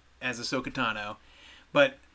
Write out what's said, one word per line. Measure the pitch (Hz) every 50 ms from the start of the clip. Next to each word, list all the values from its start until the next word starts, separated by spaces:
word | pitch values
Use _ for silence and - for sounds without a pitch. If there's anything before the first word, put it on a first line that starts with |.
| - - - -
as | 131 127 123 113
Ahsoka | 117 - 139 131 127 - 127
Tano, | 135 127 113 107 107 104 104 107 - - - - - - - - - - -
but | - 147 139 135 - - - -